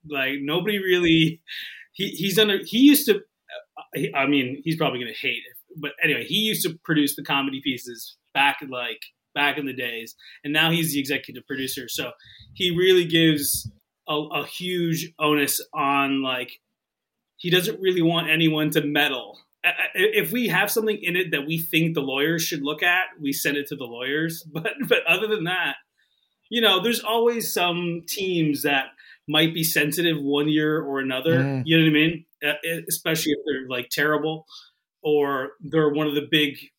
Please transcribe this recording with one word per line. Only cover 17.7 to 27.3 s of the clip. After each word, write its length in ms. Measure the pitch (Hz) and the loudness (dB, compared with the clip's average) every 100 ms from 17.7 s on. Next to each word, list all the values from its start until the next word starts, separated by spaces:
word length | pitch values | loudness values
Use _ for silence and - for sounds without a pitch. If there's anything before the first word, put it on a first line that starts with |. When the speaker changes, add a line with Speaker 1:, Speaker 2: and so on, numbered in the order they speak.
| - | 0
Speaker 1:
really 200 | 190 180 | 0 4
want 280 | 165 170 160 | 2 2 0
anyone 400 | 156 160 156 151 | 4 4 2 2
to 100 | 156 | 2
meddle. 580 | 147 147 147 127 - - _ _ 175 | 2 2 2 0 -8 -20 _ _ -4
I, 40 | |
I, 40 | - 185 196 | -2 -4 2
if 360 | 208 208 165 | 2 2 0
we 160 | 233 226 | 0 0
have 200 | 185 202 | 2 2
something 260 | 233 220 208 | 0 -2 -2
in 140 | 175 175 | -2 -2
it 160 | 180 | -2
that 140 | 151 143 | -4 -2
we 100 | 165 | -4
think 360 | 165 160 160 160 | 0 2 2 0
the 60 | |
lawyers 420 | 135 135 151 165 | -2 0 0 0
should 180 | 160 160 | -2 -4
look 200 | 139 151 | -6 -2
at, 220 | 180 180 185 - | 0 0 -2 -6
we 140 | 143 | -6
send 240 | 139 147 143 | -2 -2 -2
it 100 | 143 | -6
to 80 | 139 | -10
the 80 | 120 | -10
lawyers. 640 | 117 127 147 165 165 156 | -8 -4 -2 -2 -6 -10
<laughs> 40 | |
But, 200 | 160 165 294 190 | -8 -8 -6 0
but 120 | 185 - | 0 2
other 200 | 180 214 | 0 0
than 180 | 214 165 | -2 -2
that, 300 | 180 160 135 _ _ _ _ _ _ _ | -2 -4 -6 _ _ _ _ _ _ _
you 120 | 233 | 2
know, 200 | 220 185 | 4 4
there's 200 | 220 226 | 2 0
always 500 | 214 233 233 | 0 2 2